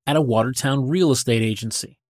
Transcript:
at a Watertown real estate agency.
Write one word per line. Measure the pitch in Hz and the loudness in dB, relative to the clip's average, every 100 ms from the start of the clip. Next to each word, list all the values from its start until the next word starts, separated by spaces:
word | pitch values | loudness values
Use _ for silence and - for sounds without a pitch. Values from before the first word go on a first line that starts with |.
| - | -2
at | |
a | 151 | 0
Watertown | 135 110 117 127 139 139 127 | 2 2 0 -2 -2 0 0
real | 175 170 | 2 2
estate | 123 - 113 | 2 0 0
agency. | 110 107 113 - - - _ | 0 -2 -6 -8 -10 -16 _